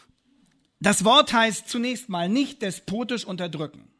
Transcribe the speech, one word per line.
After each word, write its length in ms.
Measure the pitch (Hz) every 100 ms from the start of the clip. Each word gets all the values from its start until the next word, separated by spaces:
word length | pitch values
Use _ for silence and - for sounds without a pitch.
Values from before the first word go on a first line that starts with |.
| _ _ _ _ _ _ _ _
Das 240 | 180 202
Wort 280 | 190 269 -
heißt 380 | 240 226 196 -
zunächst 400 | 247 240 247 -
mal 180 | 180 175
nicht 360 | 240 277 -
despotisch 600 | 202 175 - 196 240 240
unterdrücken. 640 | - 185 175 156 151 139 104 _